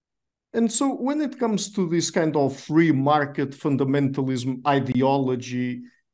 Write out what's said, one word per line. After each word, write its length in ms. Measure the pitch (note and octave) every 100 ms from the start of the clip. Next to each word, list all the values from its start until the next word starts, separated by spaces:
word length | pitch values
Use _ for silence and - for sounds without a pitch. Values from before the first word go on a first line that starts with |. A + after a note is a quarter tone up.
| _ _ _ _ _
And 180 | A#3 A3+
so 220 | - C#4
when 280 | - B3 D4
it 180 | D4 -
comes 320 | A#3 G#3 -
to 160 | - F3
this 220 | E3+ D#3+
kind 240 | F#3+ D#3+ D3+
of 200 | C#3 C#3
free 360 | - D#3 E3
market 600 | C3+ C#3 D3+ C#3 C#3 C#3
fundamentalism 1120 | - D#3 C3+ C3+ C#3+ C#3 C#3 C3 C3 B2+ C3 D3
ideology, 1120 | C#3 B2 B2 C3+ C#3 C3 B2+ B2 B2 B2 B2 - _ _